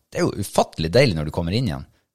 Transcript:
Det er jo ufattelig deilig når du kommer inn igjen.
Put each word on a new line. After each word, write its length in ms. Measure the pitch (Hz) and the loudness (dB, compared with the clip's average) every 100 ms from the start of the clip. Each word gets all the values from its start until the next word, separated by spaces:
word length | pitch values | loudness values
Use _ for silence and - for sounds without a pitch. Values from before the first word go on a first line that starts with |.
| _ | _
Det 100 | - | -4
er 40 | 175 | -2
jo 60 | - | -2
ufattelig 540 | - - - - 82 | -2 0 0 -2 2
deilig 220 | 110 139 80 | 4 4 2
når 80 | |
du 60 | 76 | -2
kommer 220 | 80 85 | -4 -2
inn 140 | 107 135 | -2 -2
igjen. 180 | 69 - _ _ | -6 -10 _ _